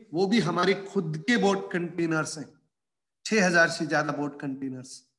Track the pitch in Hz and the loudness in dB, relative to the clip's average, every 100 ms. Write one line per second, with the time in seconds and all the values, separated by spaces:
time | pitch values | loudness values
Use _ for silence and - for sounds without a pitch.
0 | - 160 196 233 151 175 175 190 - 196 | -8 -2 2 2 2 2 2 0 -2 -4
1 | 160 156 - 233 196 190 - 180 170 170 | -2 -6 0 2 4 2 -2 -4 -4 -2
2 | 165 160 151 156 - _ _ _ _ _ | 0 0 -2 -6 -14 _ _ _ _ _
3 | _ _ - 214 185 170 165 - 156 151 | _ _ -2 2 4 6 4 2 -2 0
4 | 151 139 143 143 143 135 135 127 - - | 0 -2 -4 -6 -8 -6 -8 -10 -14 -20
5 | _ | _